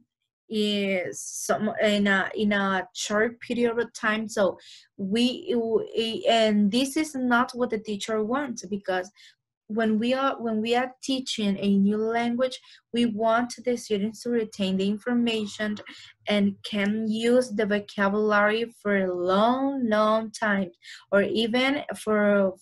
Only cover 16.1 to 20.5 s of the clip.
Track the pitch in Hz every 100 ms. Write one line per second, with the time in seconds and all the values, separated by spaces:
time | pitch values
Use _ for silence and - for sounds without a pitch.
16.1 | _ - 208 202 196 - 208 202 214 220
17.1 | 220 233 247 247 208 208 208 202 - 196
18.1 | 208 214 208 208 220 233 - 208 202 185
19.1 | 180 180 190 220 262 269 277 233 214 214
20.1 | 220 220 - 214